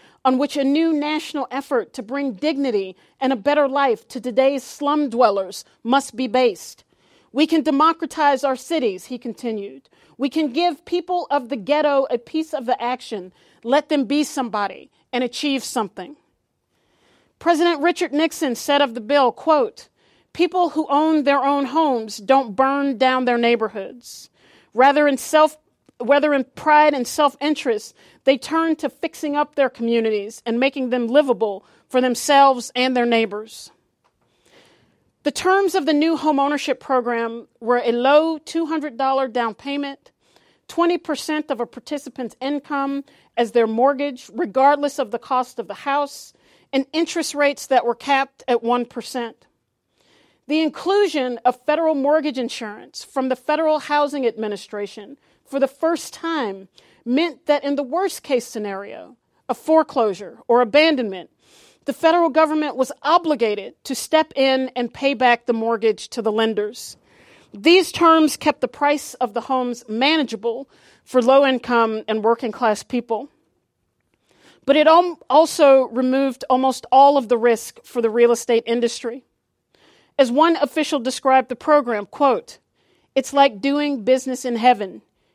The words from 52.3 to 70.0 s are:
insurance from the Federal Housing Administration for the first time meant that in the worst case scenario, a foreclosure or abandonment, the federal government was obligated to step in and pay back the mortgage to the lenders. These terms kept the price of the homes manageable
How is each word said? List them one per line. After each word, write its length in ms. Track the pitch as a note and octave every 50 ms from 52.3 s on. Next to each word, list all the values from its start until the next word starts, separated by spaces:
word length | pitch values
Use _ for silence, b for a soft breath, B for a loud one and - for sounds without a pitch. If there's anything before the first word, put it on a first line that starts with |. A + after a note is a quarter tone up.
| B3 B3+
insurance 640 | B3 A3 - - A#3+ G#3+ G#3 A3 - - - - -
from 260 | - - C4+ C4 C4
the 80 | B3+
Federal 440 | A#3+ _ - D4+ D4+ E4 D#4 D#4 D4+
Housing 460 | - - D4 D4 D4 C#4+ C#4 D4 C4
Administration 920 | A#3 A3+ - G#3+ G#3+ G#3 G3 - - - G#3 G3+ G3 - - G#3 G#3 C#4 - _ _ _ _ _
for 140 | _ - C#4
the 80 | B3+
first 460 | C4 - _ - D#4+ E4+ - - - -
time 560 | - - E4 E4 D#4 B3+ G3+ F#3+ G3 F#3+ - b b b b b b b
meant 400 | A#3 B3 C#4 E4+ E4+ D4+ - _
that 180 | - D4 C#4+ -
in 120 | C#4+ C#4+
the 60 | C4+ D4
worst 400 | B3 C4+ F4 F#4+ F#4+ - - -
case 240 | - C#4+ B3 A3+
scenario, 680 | - - A3 G#3 G3+ G3 F#3+ G3+ G3+ - - - - A#3+ _ _ _ _ _ _ -
a 60 | -
foreclosure 840 | - - - D#4+ D#4+ D#4 - - C#4 A#3 G#3+ F#3+ F3 G3+ F3 - - -
or 140 | - A#3 A#3+
abandonment, 720 | B3 A3 F#3+ D4 D#4 E4 D#4 B3+ A#3+ G#3 F#3+ F#3 E3 - _ b b b b b b b b b b
the 80 | - C4+
federal 340 | - - E4 D#4+ F4 E4+ E4
government 480 | B3 D#4 D#4+ D4+ D#4 D#4 D4+ D4 -
was 160 | B3 C4 - - - -
obligated 680 | C#4+ D#4+ F4 E4+ D#4+ D4+ A3 A#3 A3 G#3 G3+ F#3+ B3 - _ -
to 100 | - C#4
step 400 | - - - - D#4+ D#4 D#4 -
in 340 | C#4+ C4+ C4+ C4 C4 C4 B3+ -
and 160 | B3 A#3+ A#3 -
pay 220 | - C4+ C#4 C#4
back 320 | G#3+ B3+ B3 A#3+ A#3 _
the 80 | - A#3
mortgage 540 | A3+ A3 A3+ A#3 G#3+ G3+ A3+ G#3 - - -
to 120 | - B3
the 120 | G#3 A3 G#3
lenders. 680 | A3 A3+ A3 A3 F#3+ G#3 G#3 A#3+ - - - - b b b b b b b b b b b -
These 380 | G3+ G3+ D4 F4 F#4+ F4 - -
terms 440 | - E4+ E4 D#4+ D#4+ D#4 D4+ -
kept 240 | - - D#4 C#4+ -
the 80 | - A#3
price 460 | - - D4 C#4+ D4 D4 - - -
of 180 | - B3+ A3+ G3+
the 100 | - -
homes 420 | - C4+ B3+ B3+ B3 A#3+ A#3+ - -
manageable 800 | G#3+ A3+